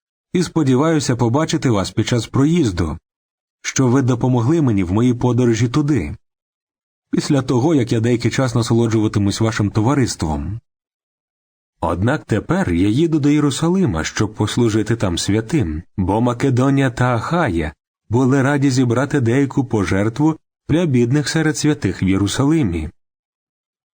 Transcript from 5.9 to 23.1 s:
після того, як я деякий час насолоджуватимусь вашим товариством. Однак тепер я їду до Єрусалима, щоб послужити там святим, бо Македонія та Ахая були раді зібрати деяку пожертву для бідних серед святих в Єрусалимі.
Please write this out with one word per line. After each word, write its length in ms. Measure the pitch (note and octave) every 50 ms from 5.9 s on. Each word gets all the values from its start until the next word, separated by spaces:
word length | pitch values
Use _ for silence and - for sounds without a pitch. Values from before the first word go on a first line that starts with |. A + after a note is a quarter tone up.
| D#3 A2 D2+ D#2 G#2 - _ _ _ _ _ _ _ _ _ _ _ _ _ _ _ _ _ _
після 300 | - F3+ - - D3 C3+
того, 340 | A#2+ B2+ C#3 A#2+ B2 F3 E3
як 160 | C#3 A#2 A#2+
я 80 | B2 A2+
деякий 320 | A2 B2 B2 A#2 - -
час 240 | - - C3+ B2 A#2+
насолоджуватимусь 840 | B2 A2+ - A#2+ A2+ A#2 A2+ A2 A2+ G#2 G#2+ - G#2+ G2+ G2+ G2 -
вашим 300 | A2+ A2+ A2 - G#2+ G2+
товариством. 880 | - A2+ G#2+ B2+ D3 C#3+ A#2+ F#2+ - - F2+ D#2 D2+ C#2+ C#2+ - G#2 A#2 - _ _ _ _ _ _ _ _ _ _ _ _ _ _ _ _ _ _ _ _ _ _ _ -
Однак 420 | E2 E2+ E2+ G2+ B2 D3+ D3+ -
тепер 480 | - A#2 G2 - - D3 - F#3+ F#2 E2+
я 160 | E2+ F#2+ G#2
їду 300 | A2 C3+ E3+ E3 D#3 D#3
до 100 | C3+ D3
Єрусалима, 720 | D3 D3+ D3 C#3+ A#2+ - D#3+ E3+ F#3 G3 F#3 B2 E2 D#2+ D#2+
щоб 300 | - - - A2 G#2 -
послужити 640 | - A2 G#2 - C3+ A#2 A2+ G2+ A2 G#2 - A#2
там 220 | A2+ A2 F#2 E2+
святим, 680 | E2+ - - G2 A2 A2+ - - D3+ G#2 D#2+ D2+ D#2+ - _ _
бо 240 | - F#2+ F2+ G2 A2+
Македонія 680 | B2 B2 A#2+ A#2+ C#3+ C#3 B2+ A#2+ C3 C#3 C#3 C#3 C#3 C3
та 240 | B2 - B2+ B2+ B2
Ахая 580 | A2+ - - E3 F3+ E3 A2+ E2+ E2+ D#2+ D#2+ - _ _ _ _ _ _ -
були 320 | A2 B2 C3+ B2 C#3 C#3
раді 280 | C3 C#3 D3 C#3+ C3+ C#3+
зібрати 520 | B2 C3 C3 A#2+ A2+ B2 C#3+ C#3+ - D3
деяку 440 | A#2+ A2 A#2+ C#3 C#3+ C3+ - C#3 B2+
пожертву 720 | - - G#2+ F#2+ F2 F#2+ F#2+ G#2 A2 A2+ - D3 D#3+ D#3 - _ _ _ _ _ -
для 160 | C#3 E3 F3+
бідних 440 | D#3 B2+ A#2+ A#2+ A#2+ C3+ D3+ C#3+ -
серед 280 | - D#3+ D#3 D#3 D3
святих 460 | - - D3 D3 D3 - G2 E2+ - -
в 20 |
Єрусалимі. 840 | F#2 F#2+ G2 G2+ G2 - - C3+ C#3+ E3 E3 C#3 F#2 E2+ E2 D#2 D#2+ - _ _ _